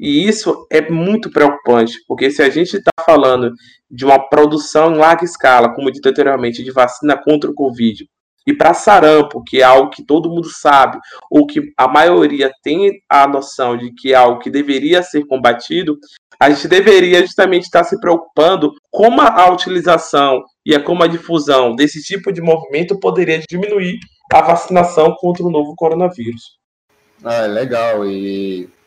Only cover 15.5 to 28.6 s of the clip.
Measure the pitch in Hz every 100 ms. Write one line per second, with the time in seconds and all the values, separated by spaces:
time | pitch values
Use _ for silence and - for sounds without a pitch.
15.5 | 117 - 170 160 147 _ _ _ - 139
16.5 | 147 160 180 214 185 180 175 180 - 190
17.5 | 180 - 175 175 - 175 170 - - 165
18.5 | 185 147 - _ - 226 269 269 175 180
19.5 | 175 185 180 165 165 - 143 139 127 -
20.5 | _ - 147 160 175 170 165 - 165 143
21.5 | 135 120 120 147 156 - 190 196 170 165
22.5 | 160 - 147 175 196 190 160 165 156 156
23.5 | 180 208 202 180 233 - _ - 160 160
24.5 | 170 - 180 175 156 165 165 175 175 175
25.5 | 151 147 170 160 165 180 147 117 117 -
26.5 | _ _ _ _ _ _ _ 113 117 107
27.5 | 104 131 117 117 107 101 98 98 98 98
28.5 | 92